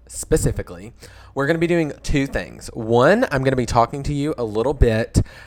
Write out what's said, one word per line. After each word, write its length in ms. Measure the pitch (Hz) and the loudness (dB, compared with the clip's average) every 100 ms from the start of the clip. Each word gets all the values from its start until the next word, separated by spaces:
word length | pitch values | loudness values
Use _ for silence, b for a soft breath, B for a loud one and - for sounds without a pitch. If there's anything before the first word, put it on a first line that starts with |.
| - | -18
specifically. 880 | - - 156 131 104 - 85 107 - B B B | -14 -2 0 0 -2 -8 -14 -16 -18 B B B
We're 140 | - 139 | -2 0
gonna 100 | 165 | 0
be 80 | 170 | 2
doing 280 | 170 151 - | 0 0 -4
two 240 | - 151 139 | -2 0 0
things. 400 | 107 82 58 - | -4 -8 -14 -14
One, 520 | - 110 117 139 214 262 | -8 2 4 6 4 2
I'm 120 | 139 | 0
gonna 120 | 131 131 | 0 0
be 100 | 117 | 2
talking 380 | 120 117 143 | 2 2 0
to 100 | 143 | -4
you 220 | 147 147 139 | -4 -4 -4
a 60 | |
little 320 | 113 104 123 151 | -4 -2 -2 2
bit 480 | 120 110 117 - B B | 2 2 0 -2 B B